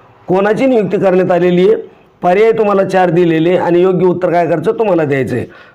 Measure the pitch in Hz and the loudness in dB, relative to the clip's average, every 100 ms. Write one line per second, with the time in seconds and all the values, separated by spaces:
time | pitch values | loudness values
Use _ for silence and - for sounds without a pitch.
0 | - _ - 185 202 214 269 240 185 190 | -20 _ -4 -2 0 0 0 0 0 -2
1 | 185 180 180 175 180 180 190 220 - - | 0 0 0 0 0 2 2 0 -4 -20
2 | _ - 180 185 226 226 208 196 190 185 | _ -6 -2 2 2 2 0 0 0 0
3 | 180 170 175 160 165 180 170 170 185 180 | 0 2 0 0 0 0 0 2 2 2
4 | 185 175 175 170 165 165 175 226 214 170 | 0 0 -2 0 0 -2 -2 -2 0 0
5 | 151 139 127 120 107 - - | 0 -2 -2 -6 -8 -16 -20